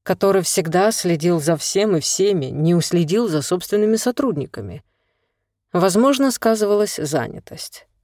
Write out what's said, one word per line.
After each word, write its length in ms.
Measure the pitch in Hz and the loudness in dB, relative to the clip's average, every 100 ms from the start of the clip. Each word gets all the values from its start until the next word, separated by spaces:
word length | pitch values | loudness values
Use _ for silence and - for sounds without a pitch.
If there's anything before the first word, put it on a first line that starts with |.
который 400 | - 175 196 196 | -4 0 2 2
всегда 480 | 175 - 165 175 208 | 2 -2 0 2 2
следил 480 | 220 180 165 170 170 | 0 -2 0 0 0
за 180 | 143 160 | 0 -2
всем 380 | - 190 214 170 | -2 -2 0 0
и 40 | |
всеми, 460 | - - 196 185 131 | -2 0 0 0 -2
не 300 | 139 160 175 | -2 2 2
уследил 520 | - 175 156 208 233 | 2 0 0 0 0
за 140 | 156 | -2
собственными 540 | 131 180 - 208 214 220 | -2 -4 -2 0 2 0
сотрудниками. 880 | 247 247 269 147 - - 98 - - _ _ _ _ _ _ _ _ | 0 -2 -2 -2 -6 -10 -12 -14 -18 _ _ _ _ _ _ _ _
Возможно, 580 | 180 190 190 262 269 277 | 0 2 4 4 4 0
сказывалась 640 | - 226 220 208 208 208 - | 0 0 2 2 2 0 -4
занятость. 920 | 147 147 117 - - 156 - - - _ | -4 -4 -4 -8 -16 -16 -16 -18 -20 _